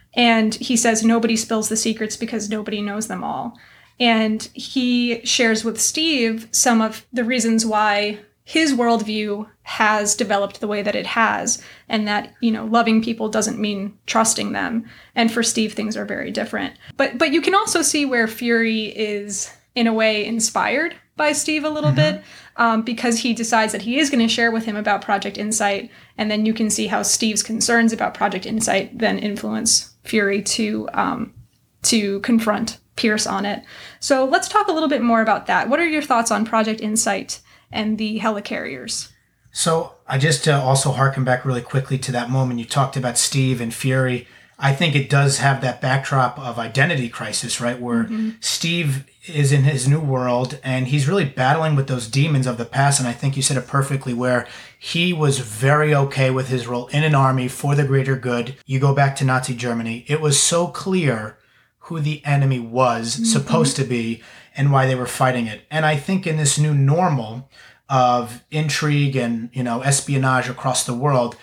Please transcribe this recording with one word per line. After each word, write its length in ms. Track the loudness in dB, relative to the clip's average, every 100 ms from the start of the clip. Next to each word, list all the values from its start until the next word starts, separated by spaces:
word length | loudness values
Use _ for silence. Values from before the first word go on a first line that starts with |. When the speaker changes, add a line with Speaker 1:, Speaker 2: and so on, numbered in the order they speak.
| _
Speaker 1:
And 400 | 0 4 4 2 -2
he 220 | -2 2
says 260 | 2 2
nobody 340 | 2 2 2 0
spills 320 | 0 -2 -2
the 80 | -2
secrets 400 | -2 -4 -6 -6
because 320 | -6 -6 -4
nobody 320 | -6 -4 -6
knows 260 | -4 -6 -6
them 160 | -6
all. 340 | -6 -6 -8 -12 -20 -20 _ 0
And 440 | 2 4 2 0 -6
he 720 | -14 -6 -2 2 2 0 -2 -2
shares 380 | 2 2 2
with 180 | -2 -2
Steve 680 | -2 0 0 2 0 -2 -4
some 300 | 0 4 4
of 260 | 2 -4 _
the 120 | -4
reasons 420 | -2 0 2 2 2
why 540 | 2 2 2 -2 -6 -14 _
his 300 | -2 0 2
worldview 760 | 2 2 2 0 -4 -4 -6 -8 _
has 520 | -12 0 2 2 0 -2
developed 440 | 0 0 0 -4
the 80 | -6
way 140 | -2
that 120 | -2 -4
it 120 | -2
has, 560 | 0 2 0 -2 -4 -8 -20 -4
and 180 | -2 0
that, 260 | -2 -4 -2
you 100 | -2
know, 140 | 0 0
loving 360 | 2 4 2
people 280 | 2 -4 -2
doesn't 280 | 0 -2 -2
mean 400 | -4 -4 -8 -12 -2
trusting 460 | 2 2 0 -4
them. 340 | -4 -2 -4 -6 -20 -8 0
And 160 | 0
for 100 | 2
Steve, 320 | -2 0 -2
things 240 | -2 -6 -6
are 80 | -6
very 240 | -8 -6
different. 460 | -6 -4 -6 -8 -10 -18 -2
But, 220 | -2 0
but 140 | 2
you 100 | 2
can 140 | 4 2
also 260 | 2 0
see 240 | 0 0 0
where 220 | 0 0
Fury 580 | -2 0 2 2 0 -4
is, 640 | -6 -4 -4 -6 -8 -8 -14 _
in 140 | 0 2
a 60 |
way, 320 | 4 2 2 -2
inspired 680 | -2 -2 0 0 0 -2 -6 _ -2
by 140 | 0
Steve 320 | 0 -2 -2
a 60 | -2
little 200 | 0 2
Speaker 2:
Mm-hmm. 280 | 4 2 0
Speaker 1:
bit, 60 | -12 -20 -16 0
um, 260 | 2 2
because 360 | -2 -2 0 0
he 140 | 0
decides 380 | -2 0 2 2
that 100 | -2
he 160 | -2 0
is 140 | 2
gonna 160 | 2 2
share 240 | 2 2
with 140 | 0 -4
him 100 | -4
about 260 | 0 -2
Project 380 | 0 -2 -2 -6
Insight, 500 | -4 0 0 -2 -6 -18 -20 -6
and 140 | -2
then 160 | 2 0
you 80 |
can 160 | 2 0
see 160 | 0 -2
how 160 | -2
Steve's 400 | 0 0 0 -2
concerns 500 | -4 -2 2 4 4
about 220 | 2 -4
Project 320 | -2 -2 -2 -4
Insight 520 | -4 0 0 -2 -4
then 180 | -2 -2
influence 760 | -4 -6 -6 -2 0 0 -2 _
Fury 400 | -2 0 2 0
to, 440 | -2 -2 -2 -4 -4
um, 400 | -2 -2 -2 -8 -12 -20 _ _ _
to 380 | 0 2 0 -2
confront 580 | 2 2 2 -2 -4 -10 _ -2
Pierce 300 | 0 0 -2
on 180 | -2
it. 200 | -4 -6 -10 -20 -20 -10
So 260 | 0 2 4
let's 220 | 2 2
talk 200 | 0 2
a 40 |
little 180 | 0 0
bit 120 | 2
more 200 | 4 4
about 260 | 4 0 2
that. 200 | 0 2
What 120 | 0
are 80 | 2
your 160 | 0
thoughts 260 | 0 0 2
on 160 | 0 0
Project 340 | 0 0 -2
Insight 640 | -2 0 0 -2 -6 -14 _ _ _
and 260 | -4 -2 -2
the 220 | -2 -2
helicarriers? 920 | -2 -4 -6 -8 -8 -10 -8 -8 -10 _ _ _ _
Speaker 2:
So 420 | -4 0 0 -2 -12 -4
I 100 | 0
just, 300 | 2 2 2
uh, 140 | 2
also 300 | 4 2 2
harken 320 | 2 2 2
back 220 | 0 0 0
really 160 | -4
quickly 360 | -2 -4 -2 -4
to 120 | -2
that 180 | -4 -2
moment 300 | 0 0 -2
you 60 | -2
talked 300 | 0 0 0
about 220 | -2 0
Steve 420 | 0 2 0 0
and 120 | -4
Fury. 540 | -4 0 0 0 -2 -8 -20 -20 -2
I 140 | 0
think 220 | 2 2 0
it 140 | 2
does 300 | 4 4 4
have 220 | 2 2
that 200 | -2 -2
backdrop 580 | -2 -2 0 0 0 -2
of 200 | -10 -8
identity 500 | -4 2 2 2 -4
crisis, 500 | -8 -8 -6 -6 -4
right? 200 | -4 -4
Where 240 | -2 0
Speaker 1:
Mm-hmm. 260 | 0 -2 -4 -4
Speaker 2:
Steve 640 | -6 -4 -2 0 0 -2 -8 _ -8
is 240 | 0 2
in 120 | 4
his 240 | 4 2 2
new 120 | 2
world 600 | 2 0 0 0 -2 -6
and 240 | -4 -2 0
he's 200 | 0 2
really 180 | 2 0
battling 500 | 0 2 2 2 0
with 120 | 0
those 200 | -4 -2
demons 380 | 0 2 2 0
of 120 | -4
the 80 | -4
past. 340 | 0 2 2
And 100 | -2
I 20 |
think 240 | -2 -2 0
you 60 |
said 160 | 0 -2
it 100 | 0
perfectly, 460 | -2 0 -2 -4
where 340 | -2 0 0 -2 -16 -20 _
he 360 | -4 0 0
was 260 | 2 2 2
very 560 | -4 0 2 4 4 2
okay 340 | 2 2 2
with 180 | 2 -2
his 200 | -4 -2
role 200 | -6 -2
in 160 | 0
an 120 | 2 4
army 320 | 4 2 -2
for 280 | -2 0 0
the 80 |
greater 320 | 2 2 2 -2
good. 400 | -2 -2 -4 -10 -4
You 140 | 2
go 140 | 2
back 220 | 4 2 2
to 80 | 0
Nazi 300 | 0 -2 -4
Germany. 500 | -4 -4 -4 -8 -4
It 140 | 0
was 200 | 2 2
so 260 | 2 2 -2
clear 720 | -4 -2 0 0 -2 -6 -14 _ _ _ _
who 200 | -10 -4
the 240 | -4 -4
enemy 360 | 0 2 2 0
was 560 | -2 2 2 2 -4 -2
Speaker 1:
Mm-hmm. 100 | 0
Speaker 2:
supposed 500 | 0 2 2 2 0
to 60 |
be 380 | -2 -2 -2 -6 -10 -20 -14 0
and 160 | 2
why 140 | 4 2
they 100 | 0
were 100 | -4
fighting 420 | 0 2 2 -4
it. 180 | -6 -6
And 160 | 0 0
I 120 | 0
think 280 | 0 -2 0
in 120 | 0
this 200 | 0 2
new 160 | 2
normal 760 | 4 4 4 2 0 -4 -10 -14 -20 -20 _ 0
of 540 | 4 4 4 0 -10 _
intrigue 640 | -2 -2 0 2 2 2 0
and, 340 | -2 -4 -4
you 100 | -4
know, 180 | -2 -2
espionage 680 | 0 0 0 0 2 2 0
across 360 | -4 -2 -2 -2
the 80 |
world, 420 | -2 2 2 0 -4